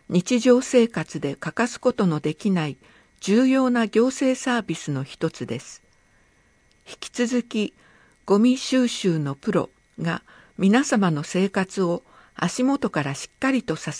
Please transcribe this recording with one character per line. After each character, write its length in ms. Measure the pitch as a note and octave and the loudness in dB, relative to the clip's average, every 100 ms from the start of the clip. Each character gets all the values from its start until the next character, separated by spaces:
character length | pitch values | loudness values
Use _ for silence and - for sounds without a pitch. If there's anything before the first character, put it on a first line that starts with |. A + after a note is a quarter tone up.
| - | -4
日 300 | F3+ - B3 | -2 0 2
常 220 | B3+ B3 | 4 4
生 260 | B3+ B3+ A#3 | 4 2 2
活 320 | F3+ D#3 D#3 | 0 -6 -6
で 160 | C#3+ C#3 | -6 -6
欠 200 | E3 - | -6 -4
か 120 | A#3 | -4
す 120 | - | -2
こ 120 | B3+ | -2
と 160 | A#3+ G3 | 0 0
の 120 | D3+ | 0
で 140 | D3+ | -2
き 180 | D#3 G#3+ | -4 -2
な 160 | F#3 D3+ | -2 -2
い 100 | C3+ _ _ _ _ | -8 _ _ _ _
重 280 | - G#3+ C4 | 0 2 4
要 220 | C4+ B3+ | 2 2
な 180 | B3 A3 | 0 0
行 180 | A3 B3+ | 2 2
政 340 | C4 C4 B3+ | 2 0 0
サ 200 | - A#3+ | -2 -4
ー 20 | |
ビ 140 | - E3 | -4 -6
ス 160 | - | -6
の 120 | C3+ | -6
一 260 | C#3 - D#3+ | -6 -6 -6
つ 160 | - B2 | -6 -8
で 140 | A2+ | -10
す。 220 | - - _ _ _ _ _ _ _ _ _ _ - | -12 -20 _ _ _ _ _ _ _ _ _ _ -20
引 80 | - | -16
き 100 | - | -10
続 340 | - A#3+ B3 | -4 -2 0
き、 300 | A#3 A3 G#3 - _ _ _ _ - | -2 -2 -4 -6 _ _ _ _ 0
ゴ 120 | G3+ | 4
ミ 180 | A#3+ B3+ | 4 2
収 300 | - C4 A#3+ | 2 2 2
集 300 | - F#3+ D#3+ | 0 0 0
の 180 | C#3+ C#3 | -2 -4
プ 180 | - | -2
ロ 160 | F3 - _ _ - | -2 -2 _ _ -8
が 220 | E3 - - - - - | -6 -6 -8 -20 -18 0
皆 260 | F#3+ A#3 | 4 4
様 280 | D4 A#3+ F#3+ | 4 2 2
の 120 | D3+ | 0
生 260 | D#3+ F3+ G3 | -2 -2 0
活 320 | G3 F#3+ - | -2 -4 -2
を 220 | F3 F3 - - - - | -2 -2 -8 -20 -20 -6
足 280 | F3+ - | -4 0
元 260 | B3+ C#4 A#3+ | 0 0 -2
か 140 | D#3+ | -2
ら 120 | C#3+ C#3 | -4 -6
し 140 | - | -12
っ 60 | _ | _
か 120 | C4+ | -2
り 120 | C4 | 0
と 120 | - D#3 | -2 -6
支 140 | - - | -8 -4